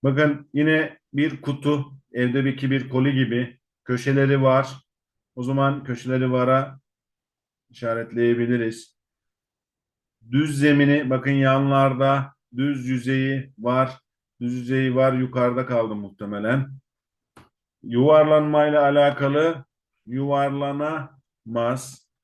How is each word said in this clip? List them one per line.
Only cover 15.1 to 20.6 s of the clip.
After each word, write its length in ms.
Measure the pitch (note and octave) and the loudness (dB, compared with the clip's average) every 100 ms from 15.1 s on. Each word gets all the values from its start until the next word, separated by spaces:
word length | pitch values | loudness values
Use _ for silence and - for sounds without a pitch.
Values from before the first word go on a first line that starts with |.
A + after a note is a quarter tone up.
yukarıda 520 | C3 B2+ B2+ B2 B2 B2 | 2 -2 0 0 0 -2
kaldı 300 | A#2+ A2+ G#2 | -2 -2 -4
muhtemelen. 760 | G2+ - G2+ G#2 G#2 C3 C3+ - _ _ _ _ _ - _ _ _ _ | -10 -12 -10 -6 -2 -2 -2 -10 _ _ _ _ _ -20 _ _ _ _
Yuvarlanmayla 1000 | - A#2 C#3 D3+ D3+ D3+ D3+ D3+ D3+ D3+ | -6 2 6 6 6 4 2 2 2 2
alakalı 840 | C#3+ C#3+ C#3+ C#3+ C#3 C#3+ D#3+ E3 - _ _ _ - | 2 4 2 2 -2 0 0 -2 -12 _ _ _ -12
yuvarlanamaz. 2000 | B2 C#3 C#3 C#3 C#3 | -6 -2 0 0 -2